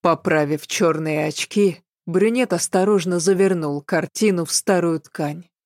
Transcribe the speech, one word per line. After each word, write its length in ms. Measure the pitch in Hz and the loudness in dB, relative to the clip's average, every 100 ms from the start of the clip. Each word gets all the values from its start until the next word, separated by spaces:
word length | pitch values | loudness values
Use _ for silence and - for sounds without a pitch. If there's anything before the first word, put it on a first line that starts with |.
Поправив 640 | 175 160 - 156 147 151 - | 0 0 0 0 0 -2 -4
черные 580 | - 170 156 156 151 156 | 0 0 0 -2 -2 -2
очки, 580 | - - 208 202 - _ _ - | -4 -4 2 2 0 _ _ -4
брюнет 440 | 175 214 240 247 | 0 2 0 -2
осторожно 680 | 170 - 190 196 202 170 175 | -2 0 0 2 2 0 -2
завернул 640 | 160 185 190 180 151 143 | 0 2 2 2 -2 -6
картину 600 | - 170 147 - 214 180 | -2 -4 -2 0 0 0
в 80 | 160 | -2
старую 480 | - - 185 170 160 | -2 0 2 2 -2
ткань, 440 | - - 147 156 180 _ | -6 -8 -6 -6 -16 _